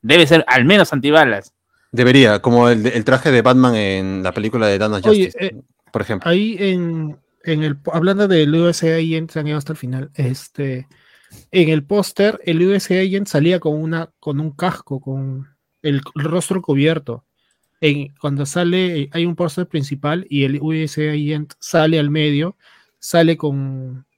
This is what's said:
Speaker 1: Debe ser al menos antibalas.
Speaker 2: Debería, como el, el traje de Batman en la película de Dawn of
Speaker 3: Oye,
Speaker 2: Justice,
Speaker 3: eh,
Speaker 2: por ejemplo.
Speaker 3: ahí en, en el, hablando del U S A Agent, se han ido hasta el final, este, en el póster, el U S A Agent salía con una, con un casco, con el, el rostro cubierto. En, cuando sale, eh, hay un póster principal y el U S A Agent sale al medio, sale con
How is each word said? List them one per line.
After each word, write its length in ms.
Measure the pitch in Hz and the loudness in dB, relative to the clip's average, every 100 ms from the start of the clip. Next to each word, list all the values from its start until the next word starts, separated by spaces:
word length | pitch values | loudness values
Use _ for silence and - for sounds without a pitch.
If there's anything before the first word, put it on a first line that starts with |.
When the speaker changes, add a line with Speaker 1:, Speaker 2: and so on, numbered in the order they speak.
Speaker 1:
Debe 240 | 113 165 151 | 4 4 6
ser 180 | 165 - | 4 4
al 180 | 127 127 | 4 6
menos 260 | 202 175 | 4 4
antibalas. 600 | 143 139 156 139 101 - _ _ _ _ | 0 4 4 4 2 -6 _ _ _ _
Speaker 2:
Debería, 500 | 117 123 135 117 104 | 2 6 8 6 4
como 260 | 127 120 120 | 4 4 6
el, 180 | 117 110 | 4 2
el 180 | 113 | 0
traje 260 | 110 123 160 | 2 2 4
de 100 | 127 | 4
Batman 340 | 117 127 127 113 | 6 4 4 2
en 460 | 101 95 95 95 | 0 -2 -4 -4
la 100 | 92 | -4
película 340 | 98 107 120 107 | -4 -4 0 0
de 100 | 98 | 2
Dawn 180 | 107 | 0
of 120 | 104 214 | 0 2
Speaker 3:
Oye, 200 | 214 185 | 2 2
Speaker 2:
Justice, 200 | - 185 | -4 -10
Speaker 3:
eh, 160 | 113 _ _ _ | -10 _ _ _
Speaker 2:
por 120 | - | -8
ejemplo. 260 | - 101 170 | -6 -4 0
Speaker 3:
ahí 280 | 180 214 190 | 0 -2 -4
en, 580 | 196 185 170 165 156 147 _ _ | -4 -2 -4 -6 -8 -12 _ _
en 180 | - 156 | -6 -2
el, 160 | 156 143 - | -2 -4 -6
hablando 380 | 165 180 196 208 | -2 -2 0 2
del 260 | 175 147 | 2 2
U 140 | 160 170 | 2 0
S 240 | 170 165 | 0 -2
A 40 | 165 | -2
Agent, 340 | 165 160 165 | -2 -4 -6
se 100 | 160 | -8
han 60 | 151 | -6
ido 100 | 151 | -6
hasta 160 | 143 | -8
el 60 | 156 | -10
final, 320 | 127 131 139 | -8 -10 -10
este, 760 | - 131 131 - - 139 127 135 _ _ _ _ - _ | -6 -6 -6 -12 -8 -6 -8 -12 _ _ _ _ -20 _
en 160 | 185 160 | 0 2
el 140 | 156 | 0
póster, 540 | 143 208 190 - 202 220 | 0 -4 -4 -2 -2 -2
el 160 | - 165 185 | -4 0 0
U 80 | |
S 200 | 196 - | 0 0
A 60 | 185 | -2
Agent 280 | 190 196 202 | 0 -4 -2
salía 320 | 147 156 180 | 0 0 0
con 200 | 160 151 | -2 -4
una, 300 | 160 165 165 _ | -4 -6 -8 _
con 200 | - 143 | -8 -6
un 100 | 156 | -6
casco, 500 | 143 180 - - 135 | -4 -6 -6 -10 -12
con 480 | 139 135 135 135 135 _ _ _ | -8 -8 -8 -10 -16 _ _ _
el, 180 | 156 139 139 | -4 -4 -4
el 100 | - | -8
rostro 380 | 151 175 - 185 | -4 -4 -4 -6
cubierto. 640 | 175 139 151 156 143 117 _ _ _ _ _ _ | -2 0 0 -2 -8 -14 _ _ _ _ _ _
En, 340 | 156 143 139 _ | -2 -2 -6 _
cuando 260 | 147 139 143 | -6 -4 -4
sale, 540 | 175 175 180 180 165 | -2 0 0 -2 -4
eh, 100 | 139 | -6
hay 140 | 170 170 | -4 -4
un 100 | 170 | -2
póster 300 | 170 - 175 | -4 -4 -6
principal 600 | 160 139 139 147 170 185 | -6 -6 -6 -4 -4 -4
y 160 | 143 | -2
el 140 | 139 143 | -2 -2
U 120 | 151 | -4
S 360 | 160 156 - 151 | -4 -4 -4 -4
A 40 | |
Agent 420 | 151 147 151 147 - | -2 -4 -6 -8 -14
sale 400 | - 165 156 160 | -2 0 2 2
al 120 | 147 | 0
medio, 460 | 156 151 143 170 - _ _ _ _ | 0 0 0 -4 -8 _ _ _ _
sale 380 | - 170 165 160 | -2 2 2 2
con 680 | 151 139 135 131 131 131 _ | -4 -4 -8 -10 -12 -16 _